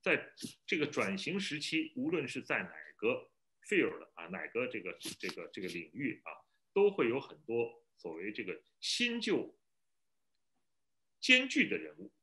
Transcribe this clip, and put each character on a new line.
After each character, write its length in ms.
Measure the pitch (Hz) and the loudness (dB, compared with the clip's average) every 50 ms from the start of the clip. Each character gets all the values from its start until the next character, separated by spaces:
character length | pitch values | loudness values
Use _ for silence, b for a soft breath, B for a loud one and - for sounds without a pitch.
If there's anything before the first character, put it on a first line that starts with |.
| - | 4
在 300 | 190 160 - - - - - - - - _ _ | 4 2 2 2 -6 -12 -12 -12 -12 -12 _ _
这 140 | - 208 160 | -2 0 0
个 80 | 147 | 0
转 280 | - - 131 113 95 98 | 0 2 0 0 2 0
型 240 | 95 - 139 175 202 | -2 -2 -2 -2 -2
时 200 | 196 - - 151 | -2 -2 -4 -4
期， 340 | - - 160 160 156 - _ | -4 -2 0 0 -2 -2 _
无 140 | 127 127 156 | -4 -2 0
论 180 | 175 165 139 | 0 0 0
是 140 | 120 - 135 | -2 -4 -8
在 220 | - - 151 113 95 | -4 -2 -2 -2 -2
哪 100 | 90 80 78 78 - - | -4 -8 -14 -18 -20 -12
个 320 | - 104 113 127 - - - _ _ _ _ _ _ - | 0 2 2 2 2 -2 -12 _ _ _ _ _ _ -4
field 360 | - 214 185 131 98 - - - - _ | 2 4 4 4 4 0 -4 -12 -16 _
啊， 100 | - 82 82 | -14 -10 -8
哪 160 | - 170 78 | -8 -8 -8
个 180 | - - - 127 | -4 -2 -2 -2
这 140 | - - 107 | -2 -4 -6
个， 160 | 90 90 - - - - - - | -8 -8 -10 -8 -10 -10 -10 -6
这 80 | - | -8
个， 200 | - 104 - 85 80 - | -8 -6 -8 -12 -10 -10
这 80 | - | -8
个 60 | 92 | -8
领 240 | 87 85 85 80 - - | -6 -6 -8 -10 -10 -10
域 260 | - 143 - 80 - _ | -6 -4 -4 -4 -6 _
啊， 80 | 80 76 - - _ _ _ _ _ _ | -14 -14 -14 -18 _ _ _ _ _ _
都 160 | 196 202 208 | 4 4 4
会 180 | 196 - 143 | 4 4 2
有 120 | 113 117 139 | 2 2 0
很 180 | 143 - - - _ | -4 -6 -16 -18 _
多 400 | - 113 117 117 117 - - _ _ _ | -2 0 0 0 0 -4 -14 _ _ _
所 160 | _ - 87 80 | _ -10 -10 -8
谓 180 | 80 90 107 | -6 -6 -6
这 120 | 107 - 110 | -6 -6 -6
个 160 | 92 82 - _ _ _ _ | -6 -6 -8 _ _ _ _
新 420 | - - - - 240 240 233 233 | -4 -2 0 2 2 0 0 -2
旧 340 | 214 226 185 123 - - - _ _ _ _ _ _ _ _ _ _ _ _ _ _ _ _ _ _ _ _ _ _ _ _ _ _ _ _ _ _ _ _ _ | 0 2 2 2 0 -2 -10 _ _ _ _ _ _ _ _ _ _ _ _ _ _ _ _ _ _ _ _ _ _ _ _ _ _ _ _ _ _ _ _ _
兼 280 | - - 254 254 269 | 6 8 8 8 8
具 220 | 262 - 302 208 - | 4 2 2 2 2
的 80 | 95 | 0
人 180 | 85 - 78 151 156 | -4 -6 -8 -12 -14
物。 120 | 190 - _ _ | -18 -18 _ _